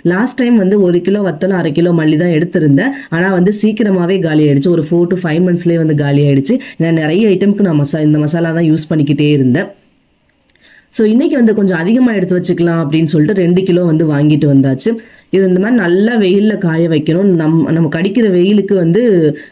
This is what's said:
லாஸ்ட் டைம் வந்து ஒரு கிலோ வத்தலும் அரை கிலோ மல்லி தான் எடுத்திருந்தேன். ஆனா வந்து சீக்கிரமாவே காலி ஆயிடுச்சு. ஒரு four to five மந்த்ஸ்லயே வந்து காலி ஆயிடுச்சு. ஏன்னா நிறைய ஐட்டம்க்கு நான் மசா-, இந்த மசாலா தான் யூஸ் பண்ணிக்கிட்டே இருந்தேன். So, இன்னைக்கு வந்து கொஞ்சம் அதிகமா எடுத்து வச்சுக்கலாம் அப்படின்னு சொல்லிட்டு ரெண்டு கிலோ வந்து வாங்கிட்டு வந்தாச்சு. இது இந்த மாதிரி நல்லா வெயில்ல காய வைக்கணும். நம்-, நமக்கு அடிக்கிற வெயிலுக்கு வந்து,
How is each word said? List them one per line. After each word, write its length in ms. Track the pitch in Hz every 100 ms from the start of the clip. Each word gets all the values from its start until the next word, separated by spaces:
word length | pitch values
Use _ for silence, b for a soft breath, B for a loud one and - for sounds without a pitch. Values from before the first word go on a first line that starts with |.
லாஸ்ட் 340 | 170 180 254 -
டைம் 200 | 240 233
வந்து 240 | 185 208
ஒரு 200 | 180 175
கிலோ 220 | 175 202
வத்தலும் 360 | 196 151 190 185
அரை 120 | 170
கிலோ 200 | 151 175
மல்லி 240 | 170 156 151
தான் 180 | 175 160
எடுத்திருந்தேன். 520 | 175 175 151 139 247 277 B
ஆனா 220 | 165 185
வந்து 200 | 185 180 208
சீக்கிரமாவே 580 | 214 220 208 190 170 190
காலி 280 | 165 151 151
ஆயிடுச்சு. 200 | 143 175
ஒரு 160 | 165 151
four 160 | 170 175
to 100 | 185 175
five 140 | 156
மந்த்ஸ்லயே 340 | 180 175 170 165
வந்து 180 | 160
காலி 300 | 147 143 143 143
ஆயிடுச்சு. 300 | 139 139 262 B B
ஏன்னா 140 | 165
நிறைய 360 | 160 156 175 220
ஐட்டம்க்கு 320 | 180 196 202
நான் 200 | 196 151
மசா-, 220 | 143 160
இந்த 160 | 151 151
மசாலா 340 | 147 165 170
தான் 200 | 160 165
யூஸ் 180 | 160 -
பண்ணிக்கிட்டே 400 | 160 143 143 147
இருந்தேன். 360 | 147 127 131 196 - _ _ _ _ _ _ _ b b b b -
So, 100 | 214
இன்னைக்கு 300 | 233 330 294
வந்து 180 | 226
கொஞ்சம் 240 | 214 196 170
அதிகமா 340 | 170 240 247
எடுத்து 280 | 208 180 180
வச்சுக்கலாம் 400 | 180 165 170 165
அப்படின்னு 220 | 143 156
சொல்லிட்டு 360 | 160 160 151 190
ரெண்டு 200 | 175 180
கிலோ 220 | 190 175
வந்து 220 | 180 156 160
வாங்கிட்டு 400 | 143 151 151 143
வந்தாச்சு. 380 | 135 135 131 220 226 B B B
இது 180 | 185 190
இந்த 120 | 185
மாதிரி 200 | 208 247
நல்லா 360 | 175 180 214 240
வெயில்ல 420 | 190 196 214 208
காய 300 | 170 160 170
வைக்கணும். 420 | 156 151 165 202 170
நம்-, 300 | 156 165 -
நமக்கு 280 | 165 160 165
அடிக்கிற 300 | 196 214 220
வெயிலுக்கு 460 | 180 185 208 190
வந்து, 600 | 196 165 185 247 180 151 147 B